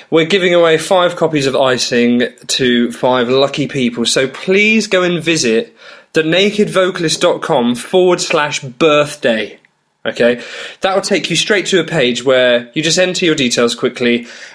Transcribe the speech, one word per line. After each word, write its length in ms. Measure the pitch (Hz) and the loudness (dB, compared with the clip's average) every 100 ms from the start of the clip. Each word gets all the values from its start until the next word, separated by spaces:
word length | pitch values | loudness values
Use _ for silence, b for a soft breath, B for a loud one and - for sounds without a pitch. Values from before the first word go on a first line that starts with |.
| B | B
we're 140 | 160 165 | 0 2
giving 260 | 196 180 | 0 2
away 240 | 175 170 160 | 4 4 2
five 360 | - 185 175 - | 2 2 2 0
copies 300 | 160 156 135 | -2 0 0
of 80 | |
Icing 680 | 127 131 123 - 120 120 120 117 - - | 2 2 0 -2 0 2 2 -2 -6 -6
to 420 | - 127 120 117 | -2 0 0 0
five 360 | 117 131 127 120 | -2 0 0 2
lucky 400 | 135 135 - 127 | 2 0 -2 -4
people. 360 | 139 120 120 113 | -2 -2 -2 -2
So 200 | 147 135 | 0 -2
please 600 | - - 196 214 220 214 | -4 -2 0 2 0 0
go 140 | 185 | 0
and 200 | 180 170 | 0 -2
visit 540 | 147 156 117 113 - _ B B B | -2 -2 0 0 -2 _ B B B
the 80 | 160 | -2
naked 460 | 156 175 208 208 180 | 0 2 2 0 0
vocalist 500 | 180 185 175 160 - | 0 0 0 -4 0
dot 200 | 175 - | 0 0
com 320 | - 143 120 120 | 0 0 0 -2
forward 440 | - 185 180 175 | -2 2 2 2
slash 400 | - 165 147 143 | 0 -2 -2 -4
birthday. 1000 | 131 - 160 147 147 - 131 110 101 - _ _ _ _ | -8 0 2 2 0 -2 -2 -2 -4 -12 _ _ _ _
Okay, 380 | 113 - 120 120 B B B B | -6 0 2 0 B B B B
that 160 | 190 190 | -2 -2
will 60 | |
take 280 | 196 185 - | 0 -2 -2
you 60 | 160 | -2
straight 300 | - 202 - | 0 -2 0
to 120 | 185 | 0
a 60 | |
page 400 | 160 160 123 120 | 0 0 0 0
where 440 | 131 127 123 120 120 | 2 4 4 2 -2
you 80 | 156 | -4
just 160 | 160 165 | -2 0
enter 260 | 185 175 | 0 0
your 120 | 175 147 | 0 0
details 400 | 123 123 117 - | 0 0 0 0
quickly 500 | 123 - 120 120 B B B | -4 -2 -2 -2 B B B